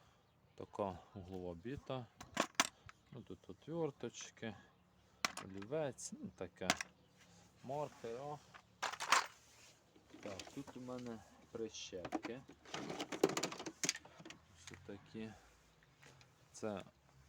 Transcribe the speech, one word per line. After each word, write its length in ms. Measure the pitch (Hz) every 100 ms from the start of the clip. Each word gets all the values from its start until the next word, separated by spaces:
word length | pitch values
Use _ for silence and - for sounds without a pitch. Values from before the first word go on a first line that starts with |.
| - - - - -
Така 440 | - 98 - 101 87 -
углова 400 | 101 90 95 90
біта. 520 | 85 110 139 - 131 113 - - - - - - - - - -
Ну, 100 | 131
тут 280 | 98 92 -
отверточки, 1040 | 92 - 170 156 - 117 - - - 113 101 - - - - - - - -
олівець, 680 | 98 95 104 156 143 - -
ну, 180 | 240 254 -
таке. 320 | 90 - 92 - - - - - - - - -
Маркер, 580 | 117 143 139 - 117 117
о. 180 | 147 151 - - - - - - - - - - - - - - - - - -
Так, 200 | 107 95 -
тут 220 | - 139 127
у 40 |
мене 440 | 127 127 123 113 - - -
прищепки. 920 | 117 113 - - 92 - - - 127 - - - - - - - - - - - - - - - - - - - - - -
Ось 160 | - - -
такі. 460 | 101 - 113 110 - - - - - - - - - - - -
Це 320 | - 110 98 - - - -